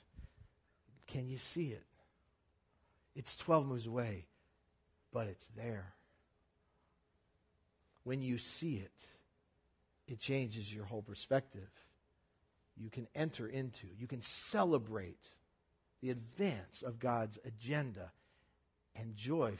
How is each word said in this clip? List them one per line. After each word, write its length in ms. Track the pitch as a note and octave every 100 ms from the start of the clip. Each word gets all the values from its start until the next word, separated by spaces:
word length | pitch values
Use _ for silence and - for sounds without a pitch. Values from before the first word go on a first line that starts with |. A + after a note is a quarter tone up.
| - - - - - _ _ _ _ - -
can 220 | C#3 B2+
you 80 | C3
see 300 | - E3 D#3
it? 180 | G2+ - _ - _ _ _ _ _ _ _ _ _ _ -
It's 200 | B2 -
twelve 280 | - D#3+ C3+
moves 220 | B2 A2+
away, 380 | A#2+ A#2 G2 E2 _ _ _ _ _ _ _ _
but 140 | A#2+ G#2+
it's 200 | F#2+ - A2
there. 380 | A#2 G#2+ F#2+ - _ _ _ _ _ _ _ _ _ _ _ _ _ _ _ _ _ _ _ _
When 180 | B2 C3+
you 160 | C3 B2
see 380 | - - E3+ A#2
it, 160 | F#2+ - - - _ _ _ _ _ _ _ _ -
it 120 | A2+
changes 540 | - C3+ B2 A2 G2+
your 120 | G#2 G2
whole 160 | A2+
perspective. 680 | G2+ G2+ - C3+ C3 G#2 F#2 - - _ _ _ _ _ _ _ _ -
You 120 | A2
can 180 | A#2 A2+ C#3+
enter 320 | D#3+ - A2+
into, 400 | C3+ C3 - G2 G2
you 100 | A#2+
can 140 | B2+
celebrate 1120 | - - - G#3+ F#3 D3 A2 A2 F2+ - - - _ _ _ _ _ -
the 100 | B2+
advance 720 | B2 A2+ - G3 A2+ F#2+ -
of 160 | B2+ A#2
God's 400 | B2+ A#2+ A2 G#2+
agenda, 680 | C3 A2 A#2 D3 C#3 G2 F2 - _ _ _ _ _ _ _ -
and 200 | A2+ G#2+
joy 380 | A#2+ D#3+ A#2+